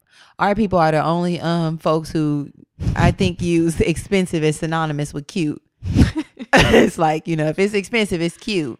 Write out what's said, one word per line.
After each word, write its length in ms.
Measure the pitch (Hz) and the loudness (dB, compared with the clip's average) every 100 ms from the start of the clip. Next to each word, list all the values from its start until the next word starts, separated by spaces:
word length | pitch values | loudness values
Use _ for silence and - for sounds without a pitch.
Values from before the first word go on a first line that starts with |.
| _ _ - - | _ _ -18 -4
"Our 160 | 185 | -2
people 240 | 208 202 180 | 0 0 2
are 120 | 160 | 2
the 140 | 156 | 2
only, 340 | 147 170 175 170 | 0 0 -2 -2
um, 380 | 160 170 160 160 | -2 -2 -2 -2
folks 340 | 170 160 156 | 0 0 0
who 400 | 165 151 147 139 - - - - - | -2 0 -2 -6 -14 -20 -6 -4 2
I 140 | 170 | 2
think 320 | - 190 175 | 2 -2 0
use 360 | 175 170 165 156 | 0 2 2 0
expensive 600 | - 156 - 196 180 165 | -2 -2 -2 -2 0 0
as 140 | 156 147 | 0 -2
synonymous 540 | 160 165 160 147 143 | -4 -4 -4 -4 -6
with 140 | 147 143 | -8 -8
cute." 360 | 190 151 - _ _ | -4 -4 -4 _ _
<laughs> 400 | - - - 311 - - 247 | -4 2 2 0 -8 -12 2
It's 460 | 240 139 - 208 - | 4 6 6 4 2
like, 300 | 156 160 175 | 0 0 -2
you 80 | 160 | -2
know, 100 | 156 | -2
if 120 | 151 | 0
it's 140 | 202 | 0
expensive, 460 | 208 180 233 208 170 | 0 -2 -2 0 0
it's 160 | 170 - | -4 -4
cute. 420 | - 190 139 | -4 -2 -4